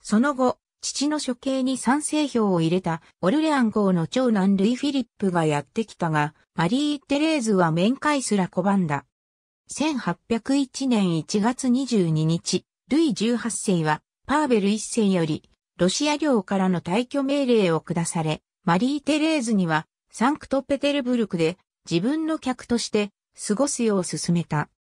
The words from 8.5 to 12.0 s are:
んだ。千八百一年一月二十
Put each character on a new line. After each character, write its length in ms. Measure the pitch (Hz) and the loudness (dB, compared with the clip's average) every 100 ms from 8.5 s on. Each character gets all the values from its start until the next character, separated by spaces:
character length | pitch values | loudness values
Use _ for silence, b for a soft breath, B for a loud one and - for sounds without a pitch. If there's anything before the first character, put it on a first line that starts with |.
| - 185 202 | -2 0 0
ん 100 | 175 | 0
だ。 200 | 143 - _ _ _ _ _ _ | -4 -8 _ _ _ _ _ _
千 280 | - 302 277 | -4 -2 -2
八 220 | 233 269 _ | -4 -6 _
百 300 | 226 - 269 | -6 0 0
一 300 | 269 - 269 | 0 -4 0
年 280 | 233 190 165 | 2 2 0
一 220 | 147 220 | -2 0
月 300 | 202 254 262 | 0 0 0
二 160 | 240 277 | 0 2
十 240 | 226 | 0